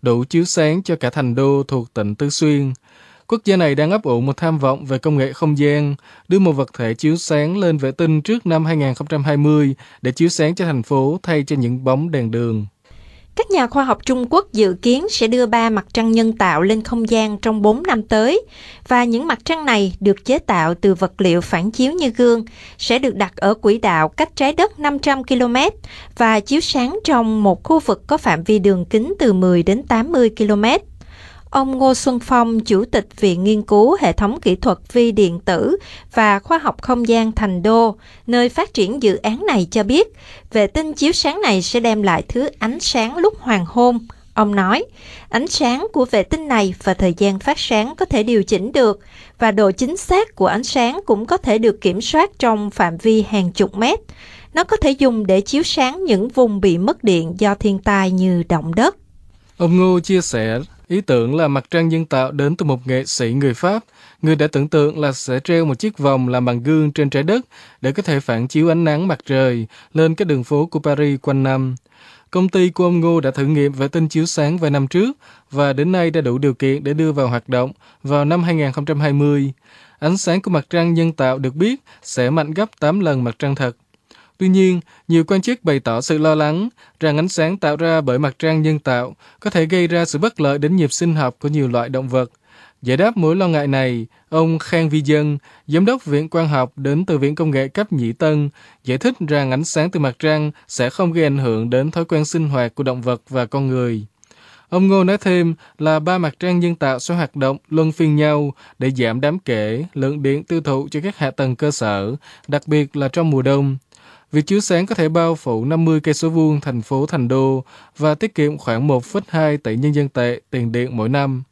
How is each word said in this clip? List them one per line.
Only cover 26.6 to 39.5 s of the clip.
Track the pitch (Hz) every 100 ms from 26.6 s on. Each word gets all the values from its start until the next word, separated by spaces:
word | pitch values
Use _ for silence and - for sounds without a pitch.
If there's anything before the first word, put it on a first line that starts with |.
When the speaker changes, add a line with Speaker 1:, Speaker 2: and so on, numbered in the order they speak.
Speaker 2:
sáng | - 277 247 381
trong | 427 269 226 220
một | 202 180
khu | - 320
vực | 294 196 -
có | 311
phạm | 262 160
vi | 165 214
đường | 190 190 170
kính | 220 254 403
từ | 262
mười | 190 185 175
đến | 170 208
tám | - 226 262
mươi | 330 233 220
ki-lô-mét. | 208 208 214 320 - - - - - - -
Ông | - 269 262
Ngô | 262
Xuân | 254 - 247
Phong, | - 254 233 226
Chủ | 214 196 233
tịch | 226 202 -
Viện | 202 175
Nghiên | 190 214
cứu | 208 208 226 392
Hệ | 220
thống | 165 202 277
Kỹ | 226 185
thuật | 254 185 -
Vi | 240 233
điện | 208 196 170
tử | - 175 233 381 - - -
và | - 214 196
Khoa | - 330
học | 294 -
Không | - 247 233
gian | 226 220
Thành | 220 214 180
Đô, | 190 226 226 220 - - -
nơi | 240 247
phát | 247 427
triển | - 185 269
dự | 220 190
án | 208 226
này | 403